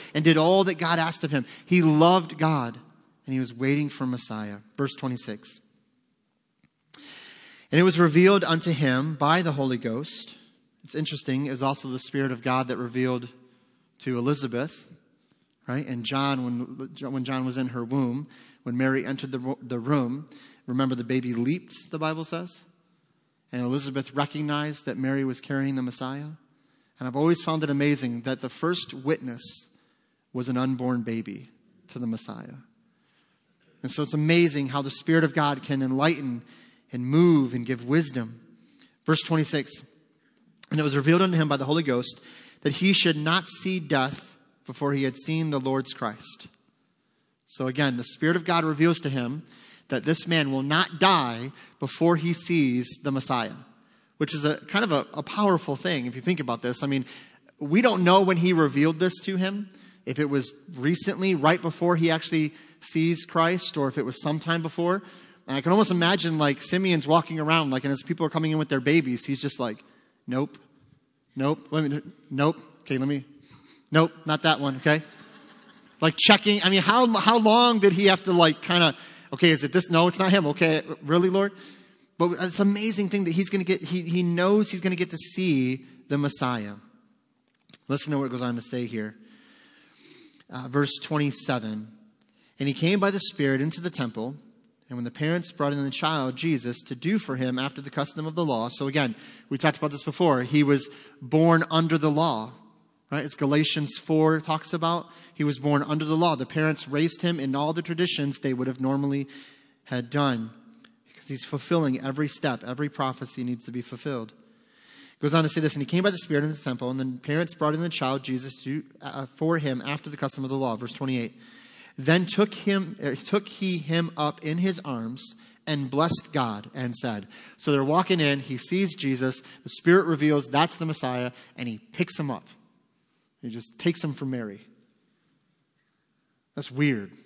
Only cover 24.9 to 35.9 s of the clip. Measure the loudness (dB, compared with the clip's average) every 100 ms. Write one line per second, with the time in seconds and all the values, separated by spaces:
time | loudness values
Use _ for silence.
24.9 | -4 -2 -2 -2 -6 -6 -4 -2 -4 -4
25.9 | -6 -8 -10 -12 -16 _ _ _ _ _
26.9 | -10 -6 0 2 2 0 -2 0 2 2
27.9 | 2 -2 -4 -6 -6 -8 -4 -2 -2 -6
28.9 | -6 -4 -4 -6 -4 -4 -4 -10 _ _
29.9 | _ _ _ _ -6 -2 -2 0 -2 -2
30.9 | -2 -2 -6 -6 -12 -16 _ _ _ -16
31.9 | -8 -6 -6 -8 -12 -16 -20 -20 _ _
32.9 | _ _ _ _ _ _ _ _ _ -6
33.9 | -4 -2 0 4 6 4 2 -2 -4 -4
34.9 | -4 2 2 2 2 0 -2 -4 -2 0